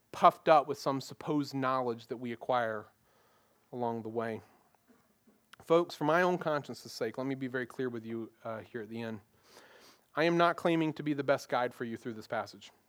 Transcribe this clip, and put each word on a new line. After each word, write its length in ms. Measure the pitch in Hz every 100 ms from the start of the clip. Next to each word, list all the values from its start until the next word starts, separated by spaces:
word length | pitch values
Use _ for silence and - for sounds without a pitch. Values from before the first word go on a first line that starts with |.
| _
puffed 380 | - 185 - -
up 180 | 156 147
with 120 | 135
some 200 | 151 135
supposed 540 | - 135 - 151 135
knowledge 540 | 135 131 131 123 117 -
that 100 | 120
we 140 | 123
acquire 560 | 117 - 127 117 107 104 _ _ _ _ _ _ _ _
along 280 | 123 120 117
the 80 | 110
way. 320 | 113 113 110 - _ _ _ _ _ _ _ _ _ _ -
Folks, 300 | - 165 170
for 120 | - 151
my 180 | 165
own 160 | 180 175
conscience's 520 | 165 147 131 120 117
sake, 280 | - 117 107
let 80 | 131
me 80 | 131
be 100 | 131
very 220 | 127 120
clear 220 | - 127
with 140 | 117
you, 240 | 113 113 110 -
uh, 140 | 113 110 98
here 100 | 120
at 80 | 107
the 100 | 113
end. 200 | 113 110 - _ _ - - - - - _ -
I 80 |
am 120 | 165 170
not 200 | 170 170
claiming 380 | 180 165 156
to 100 | 151
be 100 | 151
the 100 | 143
best 240 | 135 139 -
guide 280 | 131 123 -
for 80 |
you 120 | 120 110
through 180 | 127
this 120 | 110 107
passage, 460 | 113 101 101 - -